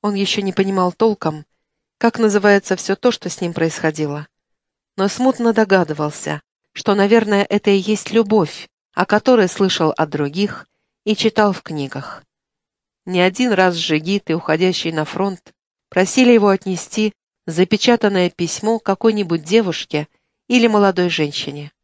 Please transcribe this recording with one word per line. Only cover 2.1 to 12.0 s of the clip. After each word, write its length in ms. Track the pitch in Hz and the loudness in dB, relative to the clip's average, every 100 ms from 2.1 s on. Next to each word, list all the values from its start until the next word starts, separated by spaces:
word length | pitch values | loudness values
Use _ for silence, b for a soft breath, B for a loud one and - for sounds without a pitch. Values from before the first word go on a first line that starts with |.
| 226 | 2
называется 560 | 220 202 202 202 - 185 | 0 2 4 2 2 -6
всё 200 | - 196 | -4 -2
то, 140 | 247 | -2
что 180 | 240 180 | -2 -8
с 140 | - | -6
ним 120 | 175 | -6
происходило. 760 | 170 165 - 160 156 151 147 147 _ _ _ _ _ _ - | -2 -4 -2 -4 -2 -6 -6 -12 _ _ _ _ _ _ -4
Но 100 | 196 | -4
смутно 440 | - 254 254 233 | 0 0 2 0
догадывался, 920 | 220 214 190 160 151 151 147 147 151 _ _ _ | 2 2 2 2 -2 -6 -6 -8 -10 _ _ _
что, 200 | - - | -8 -2
наверное, 500 | 202 196 226 214 202 | 2 4 4 4 0
это 280 | 202 208 - | 2 0 2
и 60 | 196 | 0
есть 340 | 185 214 - | 0 -4 0
любовь, 580 | 226 208 214 156 - - _ _ | -2 2 0 0 -6 -20 _ _
о 140 | - 180 | -4 0
которой 420 | 208 - 247 185 | 2 4 4 2
слышал 420 | - 190 - 160 - | 0 -2 0 -2 0
от 120 | 156 | -4
других 560 | 147 143 160 202 - - _ _ _ - | -2 -4 -2 -4 -4 -18 _ _ _ -4
и 100 | 214 | -2
читал 380 | 226 220 208 | 0 2 0
в 100 | 185 | 0
книгах. 600 | - 156 139 139 | -8 -8 -6 -8